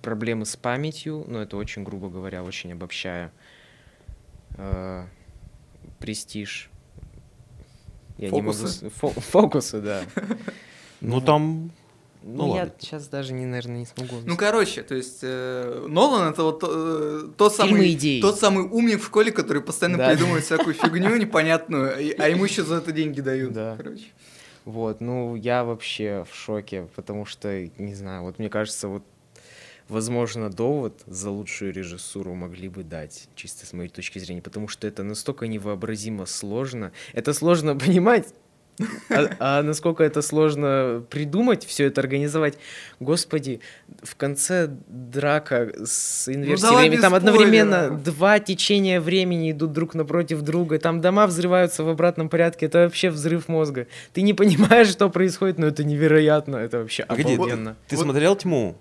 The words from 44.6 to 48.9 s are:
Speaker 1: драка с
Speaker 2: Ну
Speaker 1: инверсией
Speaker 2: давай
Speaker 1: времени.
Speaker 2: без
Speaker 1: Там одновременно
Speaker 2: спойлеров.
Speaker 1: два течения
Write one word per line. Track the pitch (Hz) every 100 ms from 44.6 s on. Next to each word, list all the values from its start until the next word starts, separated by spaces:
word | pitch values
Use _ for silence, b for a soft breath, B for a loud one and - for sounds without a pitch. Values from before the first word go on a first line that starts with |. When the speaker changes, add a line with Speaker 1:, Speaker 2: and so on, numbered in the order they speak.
| 160 135 -
Speaker 1:
драка | 123 123 135 143 151 147 127 113 -
с | 110 - - - -
Speaker 2:
Ну |
Speaker 1:
инверсией | 135 143 147
Speaker 2:
давай | 220 240
Speaker 1:
времени. | 247 240
Speaker 2:
без |
Speaker 1:
Там | 190
одновременно | 185 185 214 214 220 208 185
Speaker 2:
спойлеров. | 147 147
Speaker 1:
два | 143 147 190 208
течения | 208 185 - 202 190